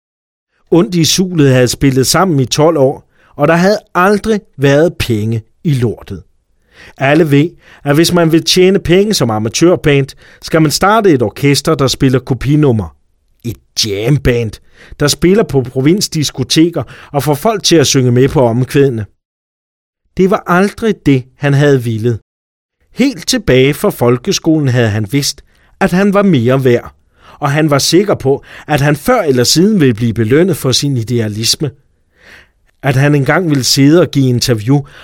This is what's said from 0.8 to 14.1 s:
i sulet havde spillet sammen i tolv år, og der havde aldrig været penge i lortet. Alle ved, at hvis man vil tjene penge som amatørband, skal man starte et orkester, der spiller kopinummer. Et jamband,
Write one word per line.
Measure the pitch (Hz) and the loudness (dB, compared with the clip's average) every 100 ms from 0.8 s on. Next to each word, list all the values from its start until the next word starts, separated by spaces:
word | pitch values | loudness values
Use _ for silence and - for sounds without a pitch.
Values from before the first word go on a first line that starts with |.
| 220 175 | 0 0
i | 151 | 0
sulet | - 190 175 139 | 0 -2 2 2
havde | 127 123 | 4 2
spillet | - 139 135 123 | 0 0 0 0
sammen | 165 190 143 | 0 0 0
i | 123 | -2
tolv | - 151 160 | 0 2 2
år, | 131 - _ _ _ - | 0 -2 _ _ _ -4
og | 147 | 0
der | 170 | 2
havde | 185 214 _ 175 | 2 0 _ 0
aldrig | 185 208 214 208 - - | 0 0 -2 -4 -6 -2
været | 139 143 170 - | 2 2 2 -2
penge | - 110 110 113 - _ | -4 -4 -4 -6 -8 _
i | 170 | -4
lortet. | 135 117 - - 92 - _ _ _ _ _ - - | -2 -2 -6 -14 -18 -18 _ _ _ _ _ -20 -6
Alle | 135 156 - | 0 2 4
ved, | 143 165 - _ - | 2 2 -4 _ -10
at | 139 151 | -2 0
hvis | 170 | 2
man | 175 165 | 2 2
vil | 160 | 2
tjene | - - 180 196 | 0 2 2 2
penge | - 180 208 | 2 0 2
som | 196 127 | 0 -2
amatørband, | 107 110 - 165 165 156 139 139 - - - | -2 -4 0 2 2 2 0 -2 -8 -20 -20
skal | - 160 | -4 0
man | 156 | 0
starte | - 190 220 202 | 0 2 2 4
et | 135 | 2
orkester, | 110 - 139 139 170 147 | 0 0 0 0 0 0
der | 135 | -2
spiller | - 139 127 | 0 0 0
kopinummer. | - 123 123 147 147 113 85 _ _ _ _ _ | -2 -4 0 2 2 0 -4 _ _ _ _ _
Et | 120 101 _ - 110 | -14 -14 _ -8 -6
jamband, | 98 117 | -4 0